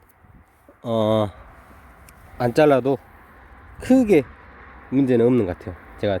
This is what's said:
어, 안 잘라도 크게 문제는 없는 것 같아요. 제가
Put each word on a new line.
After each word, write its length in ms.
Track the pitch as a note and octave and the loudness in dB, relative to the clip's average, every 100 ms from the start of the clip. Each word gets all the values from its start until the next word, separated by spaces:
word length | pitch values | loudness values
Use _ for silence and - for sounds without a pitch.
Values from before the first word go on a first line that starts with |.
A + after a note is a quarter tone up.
| _ _ _ - _ _ _ _ | _ _ _ -20 _ _ _ _
어, 460 | B2 A2+ G#2+ A2 G2+ - - - - - - - - - - - | -6 -2 0 0 -2 -8 -20 -20 -20 -20 -20 -20 -20 -20 -20 -6
안 160 | A#2+ | -2
잘라도 440 | C#3 D3+ C3+ B2 C3+ - - - - - - - - | 2 2 2 0 -6 -8 -20 -20 -20 -20 -20 -20 -12
크게 420 | - C4 A3 E3 B2 - - - - - - | 0 0 4 2 0 -8 -20 -20 -20 -20 -6
문제는 340 | C3 C3+ A#2+ A#2 | -2 0 2 2
없는 200 | B2+ F#2 | 0 -2
것 120 | E2+ | -6
같아요. 180 | - E2+ - - | -12 -16 -20 -8
제가 200 | G#2 F#2+ | -6 -6